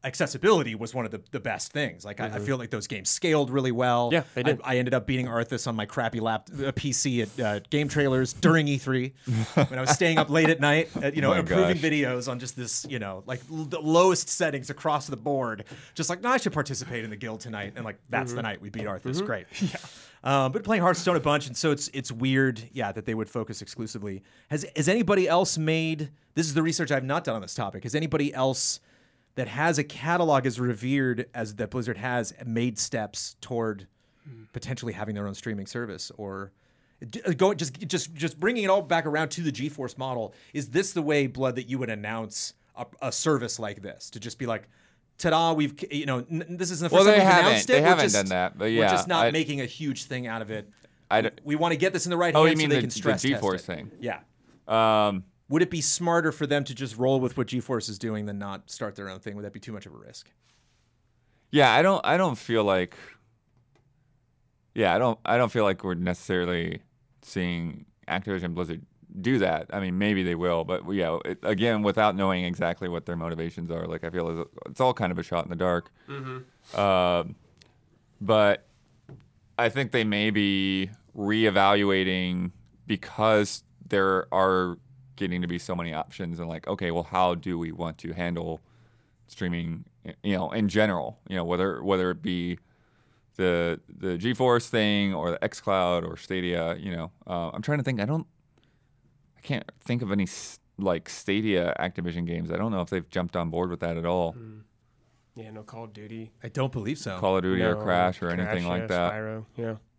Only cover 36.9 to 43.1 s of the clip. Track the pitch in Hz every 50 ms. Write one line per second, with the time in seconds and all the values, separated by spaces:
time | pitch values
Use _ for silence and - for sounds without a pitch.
36.9 | _ _ - 117 - 233 - 196 170 131 180 196 208 147 165 143 127 - 214 139
37.9 | - 170 - - 165 147 151 160 - 151 165 208 247 240 208 190 190 202 190 139
38.9 | 170 165 156 156 147 151 160 151 - - 170 156 - 101 131 147 143 - 131 127
39.9 | - - 131 131 127 120 110 98 - - - - - 147 135 110 117 - 196 -
40.9 | - 180 156 147 151 147 139 131 - 127 135 127 117 123 120 113 131 135 127 113
41.9 | 110 104 104 104 110 113 113 104 - - - - - _ _ _ _ - 120 -
42.9 | - - - 131